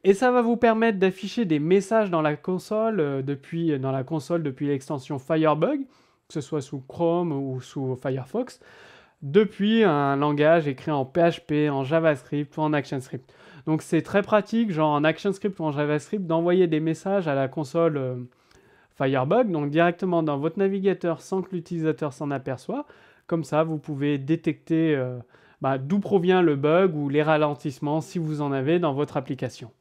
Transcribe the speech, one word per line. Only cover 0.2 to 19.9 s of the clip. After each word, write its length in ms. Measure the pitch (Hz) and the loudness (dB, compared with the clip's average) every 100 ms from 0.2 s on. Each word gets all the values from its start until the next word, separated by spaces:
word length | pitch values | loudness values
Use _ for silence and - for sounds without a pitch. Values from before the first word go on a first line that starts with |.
| 254 | 4
va 140 | 247 | 4
vous 120 | 233 | 2
permettre 440 | 233 233 220 226 202 | 2 2 4 2 2
d'afficher 460 | 190 185 196 - | 0 0 -8 -4
des 120 | 202 151 | 0 0
messages 540 | 156 196 196 226 202 | 4 2 4 0 2
dans 100 | 170 | 0
la 140 | 151 | 0
console, 640 | 147 - 185 - 214 226 214 | -2 -4 -6 -4 -2 -2 0
euh, 220 | 147 135 | -2 -2
depuis, 560 | 135 139 - 165 170 139 | -6 -8 -8 -4 -2 -2
dans 120 | 135 | -2
la 120 | 135 | -4
console 400 | 131 160 - 170 | -4 -6 -2 -2
depuis 240 | 147 131 143 | -2 -4 -4
l'extension 500 | 139 - 147 - 143 | -4 -4 -10 -6 -10
Firebug, 640 | - 160 156 151 185 285 269 _ _ _ _ | -2 2 4 4 2 0 -6 _ _ _ _
que 60 | |
ce 60 | 160 | -10
soit 200 | 135 156 | -6 -8
sous 200 | 131 139 | -6 -12
Chrome 500 | 131 - 170 170 175 | -12 -2 0 0 -2
ou 300 | 139 135 127 | -4 -4 -8
sous 340 | - 147 131 | -10 -6 -6
Firefox, 640 | 127 139 135 127 214 254 - - - - - _ _ | -4 -4 -6 -6 -8 -8 -12 -20 -20 -20 -20 _ _
depuis 600 | 143 170 208 - 202 226 | 2 4 4 0 2 4
un 320 | 208 147 139 | 4 4 2
langage 520 | 139 147 147 151 170 147 | 2 0 4 6 6 2
écrit 240 | 131 - | -4 -2
en 140 | 147 | -2
P 140 | 131 175 | 0 4
H 220 | 170 160 - | 2 2 -4
P, 240 | 151 151 | 0 2
en 120 | 135 | 0
JavaScript 720 | 135 160 160 139 - 147 147 - | 0 2 2 0 -4 -6 -4 -2
ou 40 | |
en 120 | 151 | 0
ActionScript. 600 | 151 135 139 131 131 _ _ - 147 | 0 -2 -8 -8 -14 _ _ -20 -12
Donc 160 | 156 156 | -4 -4
c'est 220 | - 165 | 0 -2
très 180 | 156 196 | 0 -2
pratique, 480 | 202 214 202 226 226 | 2 0 0 -2 -2
genre 220 | 160 156 | 0 2
en 120 | 147 | 2
ActionScript 560 | 156 160 202 196 208 185 | 0 0 -4 -2 -6 -4
ou 40 | |
en 80 | 156 | -4
JavaScript, 560 | 143 147 151 - 214 175 | -2 -2 -2 -4 -6 -2
d'envoyer 400 | 165 170 180 175 | 0 2 2 2
des 120 | 156 | 2
messages 480 | 160 160 190 196 165 | 0 -4 -2 -2 0
à 60 | |
la 140 | 139 135 | -2 -2
console, 500 | 160 139 165 165 147 | -4 -4 0 0 0
euh, 180 | 131 123 123 _ _ _ _ _ _ | -4 -6 -12 _ _ _ _ _ _
Firebug, 540 | _ 135 135 135 220 233 | _ 0 2 2 2 2
donc 220 | 160 143 | 0 0
directement 500 | 151 170 | 2 2